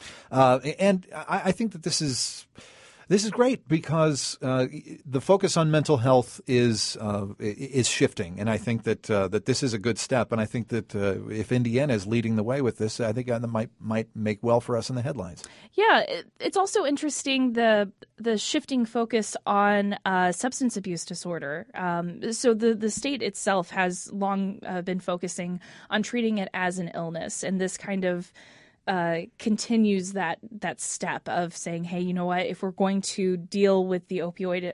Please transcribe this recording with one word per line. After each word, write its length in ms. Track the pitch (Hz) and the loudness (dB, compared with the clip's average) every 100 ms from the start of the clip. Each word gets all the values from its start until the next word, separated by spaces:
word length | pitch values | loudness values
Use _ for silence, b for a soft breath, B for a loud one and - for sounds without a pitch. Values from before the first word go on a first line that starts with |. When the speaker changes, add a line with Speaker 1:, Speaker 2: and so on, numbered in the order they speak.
| B B B | B B B
Speaker 1:
Uh, 260 | 131 131 127 139 - | 4 6 6 0 2
and 260 | 196 185 - | 2 2 -2
I, 280 | 151 151 185 | -12 -4 -2
I 80 | 180 | 0
think 180 | 185 226 | 0 -4
that 140 | 160 | -4
this 180 | 165 - | -4 -2
is, 440 | 147 120 - - - B B B B B - | -2 -2 -4 -8 -18 B B B B B 2
this 160 | 196 | 2
is 60 | 214 | 2
great 360 | 240 254 240 - | 2 2 2 0
because, 720 | 160 - 160 156 135 - - | 0 2 2 4 2 -4 -4
uh, 240 | 131 127 131 151 135 135 139 | -2 0 0 -4 -14 -16 -6
the 160 | 131 | 0
focus 340 | - 196 190 170 | 4 4 4 2
on 140 | 156 | 4
mental 260 | 151 147 135 | 4 4 4
health 460 | 131 127 - - - | 6 6 4 -4 0
is, 520 | 123 120 107 - - | 4 4 2 -2 -4
uh, 280 | 107 104 101 - | -4 -4 -4 -6
i-, 40 | |
is 440 | 110 104 135 131 113 | -8 -6 -4 0 0
shifting, 500 | - 131 - 87 92 | 2 0 0 -8 -4
and 120 | 110 | -2
I 80 | 107 | 0
think 240 | 120 113 | 0 -2
that, 280 | 113 107 - | 0 -2 0
uh, 180 | 101 95 | 2 2
that 180 | 104 - | 0 0
this 160 | 123 | 0
is 100 | 135 | 0
a 60 | 110 | -2
good 200 | 113 104 | -2 -2
step. 320 | - 127 - | 0 0 0
And 80 | 113 | 0
I 60 | |
think 240 | 107 123 107 | -2 -4 -4
that, 260 | 113 - | -6 -4
uh, 320 | 101 101 101 104 | -2 0 -2 -4
if 200 | 107 101 | -6 0
Indiana 440 | 123 120 120 147 | 0 2 2 2
is 120 | 107 98 | 0 0
leading 300 | 120 113 110 | 0 2 0
the 60 | |
way 180 | 107 139 | 0 0
with 160 | 120 - | -2 0
this, 240 | 107 - | -4 -2
I 140 | 113 | -2
think 140 | 117 123 | -2 -2
that 120 | 117 117 | -2 -2
might, 220 | 113 113 - | -2 -4 -8
might 280 | 107 110 113 | -4 -2 -4
make 260 | 113 107 101 | -4 -2 0
well 180 | 117 120 | 2 2
for 160 | - 117 | 2 -2
us 140 | - | -2
in 40 | |
the 60 | 127 | -4
headlines. 420 | 123 135 90 78 B B B | -4 -6 -10 -12 B B B
Speaker 2:
Yeah, 280 | 381 440 254 | 2 4 4
it, 260 | - 165 - - | 2 -4 -8 -8
it's 200 | 311 392 | -2 0
also 260 | 392 427 | 0 0
interesting 720 | 294 285 302 - 277 269 254 | 0 0 -2 -2 0 2 2
the, 360 | 233 226 208 202 - - - | 4 4 4 2 -4 -20 -6
the 180 | 226 208 | 0 0
shifting 480 | - 302 - 262 | 0 -2 0 0
focus 540 | 226 240 226 226 202 - - | 2 0 0 0 0 -2 2
on, 500 | 202 202 202 202 202 | 4 6 4 2 0
uh, 280 | 196 185 180 | 0 4 4
substance 440 | 175 262 - 247 202 | 2 -2 0 -2 -2
abuse 300 | 190 170 - | -4 -6 -8
disorder. 600 | 170 180 160 143 156 - | -8 -6 -6 -4 -6 -8
Um, 600 | - 180 170 175 - 226 | -4 -2 -2 -4 -6 -6
so 180 | 226 247 | 2 2
the, 220 | 214 233 | 4 4
the 160 | 214 214 | 2 -2
state 320 | - 277 262 | -2 -4 -4
itself 480 | 202 - 202 190 170 | -4 -4 0 0 0
has 420 | 190 180 185 - | -2 -2 -2 -8
long, 460 | 202 196 196 196 208 - | -4 -2 0 -2 -6 -8
uh, 160 | 180 | -6
been 180 | 185 185 | -4 -4
focusing 600 | - 180 175 - 175 175 B B B | -4 -4 -6 -6 -8 -8 B B B
on 140 | 214 | -2
treating 340 | 202 240 226 214 | -2 0 0 0
it 140 | 185 | -4
as 260 | 180 180 185 | -2 -2 -2
an 120 | 170 | -6
illness, 480 | - 165 165 - - | -6 -6 -6 -8 -6
and 160 | - 190 | -2 0
this 200 | 185 - | -2 -4
kind 260 | - 190 | -6 -2
of, 260 | 185 175 - B B B B B - | -2 -2 -6 B B B B B -4
uh, 400 | 185 170 165 180 - | -2 0 -2 -6 -6
continues 760 | 233 214 - 226 214 190 185 | -2 -2 2 4 4 2 0
that, 240 | 196 165 - - | 0 0 -4 -10
that 300 | 214 170 - | -8 -6 -4
step 480 | - - 175 139 151 | -6 -6 -4 -4 -2
of 260 | 151 175 | -2 -2
saying, 300 | - 175 170 | -4 -6 -6
"Hey, 160 | 175 180 | -4 -2
you 140 | 180 | -2
know 100 | 180 | 0
what? 220 | 180 180 180 | 0 0 -2
If 160 | 185 | -4
we're 80 | 190 | -4
going 320 | 185 196 196 | 0 2 2
to 340 | - - 185 180 | -2 -2 0 -2
deal 480 | 175 196 196 190 | -2 2 4 4
with 240 | 185 180 - | 2 -2 -4
the 120 | 180 | -4
opioid, 520 | 170 170 185 180 175 | -4 -4 -4 -2 -4